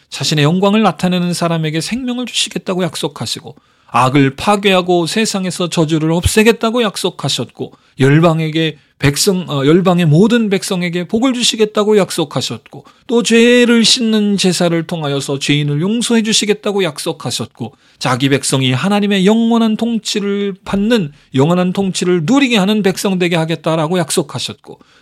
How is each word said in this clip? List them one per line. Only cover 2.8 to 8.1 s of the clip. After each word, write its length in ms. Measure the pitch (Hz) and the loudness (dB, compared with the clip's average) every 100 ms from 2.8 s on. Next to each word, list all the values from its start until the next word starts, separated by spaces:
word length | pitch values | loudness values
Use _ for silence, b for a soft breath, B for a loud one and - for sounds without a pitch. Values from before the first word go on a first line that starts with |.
약속하시고 720 | 175 - 160 - 120 - - - b b b | -4 -4 -8 -6 -10 -10 -12 -20 b b b
악을 420 | 120 127 143 135 135 | 0 2 4 2 0
파괴하고 680 | - 208 196 185 180 175 165 | -2 0 2 0 2 0 0
세상에서 640 | 220 220 202 185 - 175 | -2 -2 -2 -4 -4 -4
저주를 440 | - 156 160 160 | -2 0 0 0
없애겠다고 680 | 165 - 220 220 220 226 247 | 0 0 2 2 2 0 0
약속하셨고 920 | 220 - 185 - 139 - 113 - 127 b b - | -2 -2 -6 -4 -6 -4 -8 -10 -14 b b 0
열방에게 800 | 135 | 4